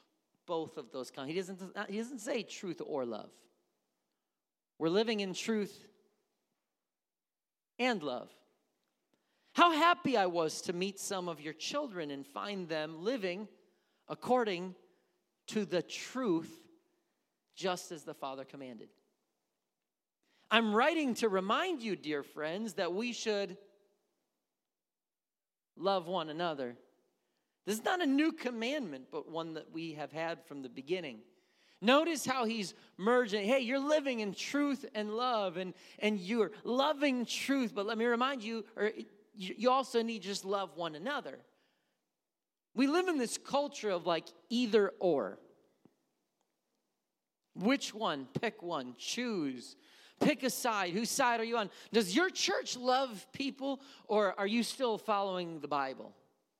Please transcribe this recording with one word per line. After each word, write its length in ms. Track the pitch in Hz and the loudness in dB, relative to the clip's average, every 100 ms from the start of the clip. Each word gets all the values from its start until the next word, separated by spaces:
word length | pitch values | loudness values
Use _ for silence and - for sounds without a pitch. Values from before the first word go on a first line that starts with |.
| _ _ _ _ - | _ _ _ _ -6
both 320 | 165 156 160 | -4 -4 -8
of 140 | 123 | -10
those 180 | 135 123 | -10 -8
con-, 180 | - 135 | -8 -6
he 60 | |
doesn't, 260 | 170 180 185 185 196 214 | -4 -6 -10 -10 -8 -6
he 80 | 202 | -6
doesn't 220 | 233 269 | -6 -8
say 240 | 214 269 | -6 -4
truth 380 | - - 190 156 156 | -6 -8 -8 -6 -4
or 180 | 147 | -4
love. 280 | 120 107 - - _ _ _ _ _ _ _ _ _ _ _ _ _ - | -2 -4 -10 -18 _ _ _ _ _ _ _ _ _ _ _ _ _ -4
We're 120 | 160 | 2
living 320 | 185 226 214 | 2 2 0
in 120 | 196 | -2
truth 540 | 175 - 220 196 - - _ _ _ _ _ _ _ _ _ _ _ _ _ _ _ _ _ _ - | -4 -2 0 -2 -8 -20 _ _ _ _ _ _ _ _ _ _ _ _ _ _ _ _ _ _ 0
and 260 | 254 214 | 0 0
love. 280 | 147 123 - - _ _ _ _ _ _ _ _ _ _ _ | -2 -6 -8 -18 _ _ _ _ _ _ _ _ _ _ _
"How 180 | - 349 | 6 6
happy 440 | 311 339 349 294 233 | 8 6 6 2 2
I 120 | 185 | 4
was 340 | 170 156 - | 2 0 -2
to 100 | - | -4
meet 260 | 175 190 196 | -2 -4 -4
some 280 | - 196 180 | -6 -4 -4
of 140 | 156 | -6
your 120 | 151 | -10
children 580 | 147 - 294 294 180 147 | -8 -4 -4 -4 -6 -6
and 140 | 139 135 | -8 -10
find 440 | - 202 196 170 | -8 -6 -6 -4
them 340 | 160 156 160 | -4 -4 -4
living 440 | 190 254 190 180 214 - _ _ _ _ - | -4 -2 -2 -4 -8 -16 _ _ _ _ -12
according 680 | 156 - 247 220 175 185 180 _ _ _ _ _ _ - | -6 2 2 2 -2 -6 -10 _ _ _ _ _ _ -4
to 180 | 220 185 | -2 0
the 160 | 175 | 0
truth, 800 | - - - 254 247 160 - - - _ _ _ _ _ _ _ _ - | -2 -8 -8 -2 2 2 0 -12 -20 _ _ _ _ _ _ _ _ -4
just 360 | 185 180 - | -2 -2 -6
as 120 | 165 | -12
the 100 | 147 | -12
Father 320 | 147 139 135 131 | -10 -8 -8 -12
commanded." 440 | 143 131 110 - _ _ _ _ _ _ _ _ _ _ _ _ _ _ _ - | -12 -12 -14 -18 _ _ _ _ _ _ _ _ _ _ _ _ _ _ _ 2
I'm 240 | 214 220 208 | 4 6 6
writing 400 | 285 339 277 220 | 6 4 0 2
to 140 | 226 | 2
remind 520 | 190 190 254 370 311 | 2 2 2 0 -2
you, 140 | 226 160 | -4 -4
dear 280 | 139 147 | -2 -4
friends, 520 | 139 - 151 185 226 190 | -4 -6 -4 -4 -4 -2
that 180 | 170 | -2
we 200 | 180 240 | -2 -4
should 440 | 220 226 202 196 185 - _ _ _ _ _ _ _ _ _ _ _ _ _ _ _ _ _ _ _ _ - | -2 -2 0 -2 -8 -18 _ _ _ _ _ _ _ _ _ _ _ _ _ _ _ _ _ _ _ _ -4
love 320 | 185 196 165 | 0 0 0
one 220 | 185 160 | -4 -4
another. 480 | 151 175 143 123 120 - _ _ _ _ _ _ _ - | -2 -2 -2 -6 -8 -20 _ _ _ _ _ _ _ -6
This 140 | 220 | -2
is 60 | 233 | 0
not 160 | 359 | 2
a 40 | 311 | 4
new 260 | 277 311 | 4 4
commandment, 760 | 320 247 233 233 302 208 135 127 | 0 -4 -2 -2 -2 -4 -8 -8
but 180 | 165 - | -10 -6
one 240 | 165 165 156 | -6 -6 -8
that 160 | 151 | -10
we 220 | 160 165 | -8 -8
have 180 | 151 143 | -8 -8
had 340 | 147 165 170 - | -4 -4 -6 -10
from 160 | 143 | -12
the 80 | 131 | -10
beginning. 520 | 120 135 185 156 110 - _ _ _ _ _ | -12 -4 -4 -4 -12 -18 _ _ _ _ _
Notice 420 | 202 277 330 302 233 | 6 6 6 0 0
how 200 | 262 220 | 0 0
he's 300 | 226 180 - - - | 0 -4 -8 -20 -2
merging. 500 | 202 247 233 208 196 | 4 4 4 2 2
Hey, 140 | 269 | 2
you're 180 | 233 277 | 2 0
living 400 | 277 302 277 233 | 4 2 2 -2
in 160 | 208 175 | -2 -4
truth 500 | - 285 285 277 - | -2 0 2 0 -4
and 220 | 214 208 220 | -4 -2 -2
love, 420 | 254 226 196 170 | 0 0 0 -2
and, 160 | 185 - - - | -6 -8 -18 -2
and 220 | 214 214 | 0 2
you're 320 | 175 233 190 - | 0 2 2 0
loving 640 | - 247 285 294 285 247 226 | 0 2 2 4 2 2 -2
truth. 480 | - - 277 233 | -2 0 2 2
But 140 | 202 202 | -2 -2
let 100 | 220 | 0
me 80 | 233 | 2
remind 380 | 233 254 277 | 4 2 0
you, 220 | 214 226 - - | -4 -6 -6 -2
or 160 | 208 226 226 - _ | -2 -2 -10 -18 _
you, 220 | 208 185 - | -12 -10 0
you 140 | 247 | 4
also 320 | 262 262 233 | 4 2 0
need 180 | 226 226 | 0 -2
to 60 | 185 | -6
just 180 | 190 190 | -6 -2
love 300 | 196 185 151 | -2 -2 -4
one 180 | 170 | -6
another. 460 | 151 214 285 156 131 - _ _ _ _ _ _ _ _ _ _ _ _ - | -4 -4 -4 -6 -12 -18 _ _ _ _ _ _ _ _ _ _ _ _ 2
We 100 | 269 | 4
live 220 | 330 370 | 4 2
in 100 | 302 | 0
this 220 | 226 - | 0 -4
culture 500 | - 277 294 - 214 | 0 0 0 -2 -2
of, 160 | 175 175 | 0 2
like, 220 | 160 - - - | 0 -2 -16 -2
either 440 | 233 240 214 196 - | 0 6 6 6 4
or. 400 | 185 139 98 98 - _ _ _ _ _ _ _ _ _ _ _ _ _ _ _ _ _ _ _ _ - | 4 4 2 -4 -16 _ _ _ _ _ _ _ _ _ _ _ _ _ _ _ _ _ _ _ _ -2
Which 400 | 196 277 - 214 | 2 2 -2 -4
one? 320 | 208 143 131 - | -2 -2 -6 -4
Pick 220 | 226 - | -4 -4
one. 320 | 175 156 127 117 | -6 -6 -6 -10
Choose. 760 | - - 247 202 143 123 - - _ - - _ | -6 -4 -2 -2 -2 -4 -12 -18 _ -20 -20 _
Pick 240 | 269 302 | 2 4
a 80 | 262 | 0
side. 420 | - 247 208 180 | 0 0 0 0
Whose 160 | 180 233 | 0 0
side 300 | - 247 233 | 2 2 2
are 60 | 226 | 0
you 120 | 233 | 0
on? 140 | 196 - - | -2 -6 0
Does 240 | 214 185 220 | 2 4 4
your 140 | 359 | 2
church 480 | - - 415 - 254 | 2 0 0 -2 -2
love 480 | 247 254 262 196 - | 2 2 2 -6 -12
people, 480 | - 277 - 269 269 - - - | -6 -6 -4 -4 -6 -10 -18 0
or 320 | 214 202 196 | 2 2 2
are 60 | 202 | 0
you 160 | 233 | 2
still 380 | 220 - 247 214 | 0 0 0 0
following 640 | - 202 196 185 170 165 | 0 0 0 -2 -4 -6
the 60 | 143 | -2
Bible? 460 | 143 135 120 110 - _ _ _ | 0 0 -4 -12 -18 _ _ _